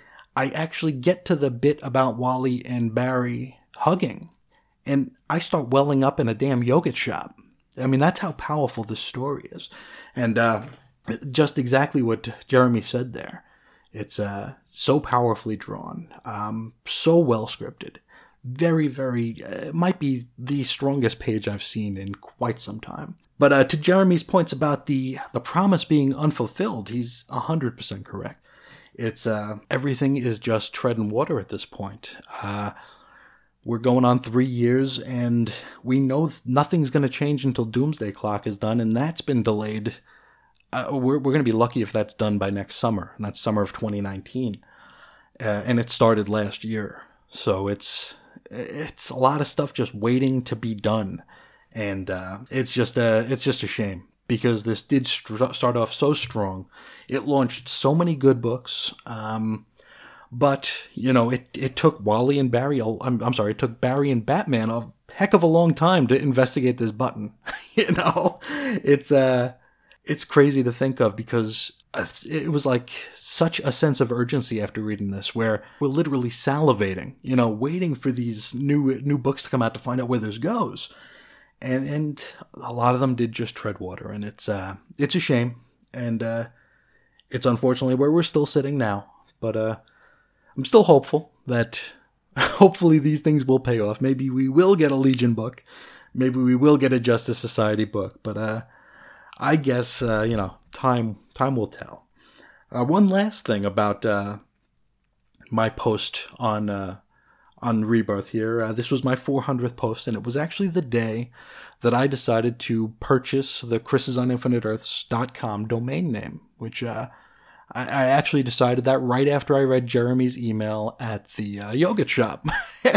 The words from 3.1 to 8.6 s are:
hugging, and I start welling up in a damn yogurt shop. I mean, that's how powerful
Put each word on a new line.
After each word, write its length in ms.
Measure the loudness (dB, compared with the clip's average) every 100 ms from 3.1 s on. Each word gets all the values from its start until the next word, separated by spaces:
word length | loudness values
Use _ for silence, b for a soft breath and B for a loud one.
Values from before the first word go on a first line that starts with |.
| 0 -2 -4 -8 -14 _ -4
hugging, 540 | 0 2 0 -6 -16 _ _ b b b
and 280 | -2 0 0 -6 -4
I 80 | -2
start 300 | 0 -2 2
welling 360 | 2 4 4
up 160 | 2 2
in 80 | 0
a 60 |
damn 280 | 0 0 0
yogurt 340 | 2 2 2 -2
shop. 400 | -4 -6 -10 -18 _ _ _ -6
I 100 | 0
mean, 140 | 2
that's 200 | 2 0
how 120 | -4
powerful 520 | -8 -6 -2